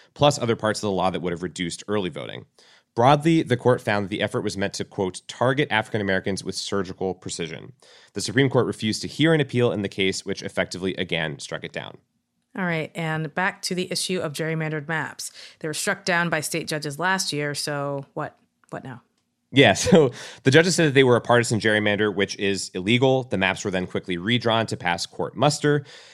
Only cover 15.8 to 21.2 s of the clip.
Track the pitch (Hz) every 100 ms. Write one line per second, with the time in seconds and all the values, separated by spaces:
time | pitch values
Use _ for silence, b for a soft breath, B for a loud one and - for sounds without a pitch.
15.8 | 208 196 - 170 170 160 147 165 - 151
16.8 | 147 143 180 190 185 147 147 143 - 143
17.8 | 143 139 139 160 143 _ _ _ - -
18.8 | 131 120 _ _ _ _ _ 127 117 92
19.8 | - 185 139 B B B 139 147 180 170
20.8 | 156 131 131 113